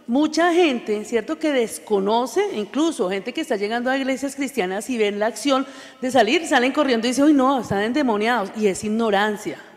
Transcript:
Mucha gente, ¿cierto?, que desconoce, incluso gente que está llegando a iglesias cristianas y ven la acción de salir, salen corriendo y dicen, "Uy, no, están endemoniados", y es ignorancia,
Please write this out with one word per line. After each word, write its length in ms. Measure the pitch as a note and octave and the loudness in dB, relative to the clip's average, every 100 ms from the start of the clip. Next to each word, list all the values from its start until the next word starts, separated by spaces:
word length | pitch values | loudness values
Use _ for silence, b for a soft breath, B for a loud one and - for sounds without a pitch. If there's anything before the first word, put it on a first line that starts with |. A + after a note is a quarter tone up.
| - | -4
Mucha 440 | A#3+ D4+ D#4 F4 | 0 0 2 2
gente, 520 | E4+ E4+ A#3+ - G#3 G#3 | 4 4 2 -4 -6 -2
¿cierto?, 320 | A#3 A3 D#4 | -4 -2 -4
que 140 | D#4 | 0
desconoce, 880 | C4+ A3 - - G3+ G3 A3+ B3 F4 G4+ C4 | 0 -2 -6 -2 0 2 0 0 -2 -2 -4
incluso 540 | G3+ B3 E4 - F#3 | -4 -2 -2 0 -2
gente 200 | G3 G3 | -2 -6
que 100 | B3 | -8
está 160 | D#4 A3 | -4 -2
llegando 340 | G3+ A#3 B3 | -2 -2 -2
a 60 | C4+ | -2
iglesias 380 | C4+ C4 C#4 C4+ | -2 -4 -4 -6
cristianas 540 | C4+ B3 F3+ F#3+ A3 | -6 -2 -2 -4 -4
y 80 | A#3+ | -2
ven 220 | G#3 G3+ | 0 0
la 80 | G#3+ | -4
acción 400 | A#3 C#4+ C4+ C4+ B B B | -2 0 0 -2 B B B
de 80 | B3+ | 0
salir, 380 | B3+ G#3+ D#4+ D#4+ | 2 4 2 2
salen 240 | C#4 B3 | 2 2
corriendo 340 | C4+ D4 A#3 A3+ | 2 2 2 0
y 60 | |
dicen, 140 | B3+ C#4+ | 4 4
"Uy, 80 | |
no, 280 | C#4+ B3+ C#4 | 6 4 2
están 200 | G#3 G3 | 0 -2
endemoniados", 680 | G#3+ B3+ C4+ G#3 G#3+ A#3+ G3 A3 | 0 0 0 0 0 0 -2 0
y 100 | G#3+ | 0
es 160 | F3+ | 0
ignorancia, 760 | G#3+ A3 A3+ G3 G#3+ G#3 F3+ - - | -4 -2 2 2 2 -2 -8 -12 -16